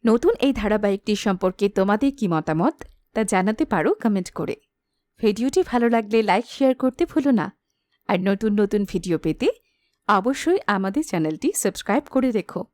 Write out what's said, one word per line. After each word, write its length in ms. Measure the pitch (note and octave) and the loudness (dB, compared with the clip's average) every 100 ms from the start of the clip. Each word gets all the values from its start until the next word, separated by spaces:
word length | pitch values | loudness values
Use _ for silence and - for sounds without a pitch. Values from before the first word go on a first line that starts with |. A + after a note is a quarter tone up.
| A#3 | 2
নতুন 280 | A#3 F4 A#4 | 2 2 2
এই 140 | C#4 | 0
ধারাবাহিকটি 600 | A3 G#3 G#3+ G3+ G3 - G#3 | 0 0 0 0 -2 -2 -2
সম্পর্কে 500 | A3 F#3 F#3 F#3 G3+ | 0 0 0 0 -2
তোমাদের 420 | G#3 F#3+ G#3+ C#4 C4+ | 2 2 2 0 0
কি 100 | G3+ | -2
মতামত 480 | E3 D#3 D#3+ G3+ - - _ _ | -2 0 0 0 -2 -18 _ _
তা 80 | - | -4
জানাতে 400 | G#3+ F#3+ F#3 A3 D#4 | 0 0 0 -2 -2
পারো 240 | F#3 F3 G#4+ | 0 0 0
কমেন্ট 280 | A3+ G3 F3+ | 0 -2 -4
করে। 240 | - D#3 - _ _ _ _ _ _ | -8 -8 -8 _ _ _ _ _ _
ভিডিওটি 420 | A3 G#3 B3+ F#4 | -2 0 0 0
ভালো 240 | F#4 B3 A#3 | 0 0 2
লাগলে 280 | A#3 G#3+ A3+ | 2 2 0
লাইক 220 | G#3+ F#3+ B3 | 2 0 -2
শেয়ার 260 | - C4+ C4 | 0 0 2
করতে 280 | C4 - F4 | -2 -2 -2
ভুলো 260 | - C#4 | 0 2
না। 160 | A#3 E3+ _ _ _ _ _ - | 2 0 _ _ _ _ _ -4
আর 80 | F3+ | -2
নতুন 320 | F#3+ G3+ A3 G#3 | 0 0 0 0
নতুন 200 | G3+ G#3 G3 | 2 0 -2
ভিডিও 320 | F3+ F3+ D#3+ | -4 -2 -2
পেতে 300 | D#3+ D3+ D#4 - _ _ _ _ - | -2 -2 -2 -4 _ _ _ _ 0
অবশ্যই 500 | G3+ G#3 C4+ - F#4 - | 2 2 -2 0 0 0
আমাদের 360 | G3+ F#3+ G3 D#4+ | -2 -2 -4 -4
চ্যানেলটি 400 | F3 D#3 D#3 D#4+ | -2 -2 -2 -4
সাবস্ক্রাইব 520 | - - - - A3 D4 | -2 -4 -4 -2 -2 0
করে 200 | C4 B3+ | 0 0
রেখো। 300 | A3 F3 - - | -2 -4 -10 -10